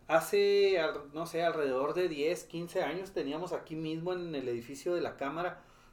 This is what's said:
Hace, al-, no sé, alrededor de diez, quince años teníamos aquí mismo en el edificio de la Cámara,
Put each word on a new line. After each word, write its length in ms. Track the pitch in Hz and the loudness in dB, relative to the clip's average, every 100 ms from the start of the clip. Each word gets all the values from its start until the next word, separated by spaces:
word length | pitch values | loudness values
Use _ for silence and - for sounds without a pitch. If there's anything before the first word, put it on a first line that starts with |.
| - | 2
Hace, 720 | 165 160 202 202 202 196 185 | 4 4 4 6 6 6 4
al-, 340 | 156 143 143 | 2 -2 -8
no 120 | 151 165 | -8 -4
sé, 180 | 165 | 0
alrededor 500 | 170 156 143 127 147 | 0 2 0 2 0
de 160 | 170 180 | 2 0
diez, 360 | 151 151 175 - | 2 0 0 -4
quince 360 | 170 170 190 | -8 -4 -2
años 300 | 147 170 185 | -2 -4 -6
teníamos 420 | - 139 151 175 | -4 -4 -4 -4
aquí 220 | 165 - 160 | -6 -6 -6
mismo 380 | 160 160 170 | -4 -4 -4
en 200 | 180 170 | -4 -4
el 140 | 147 123 | -4 -2
edificio 480 | 120 120 139 175 175 | -4 -6 -6 -2 0
de 60 | |
la 160 | 135 - | -2 -4
Cámara, 440 | 139 160 180 175 - - - | -6 -4 -4 -6 -18 -20 -20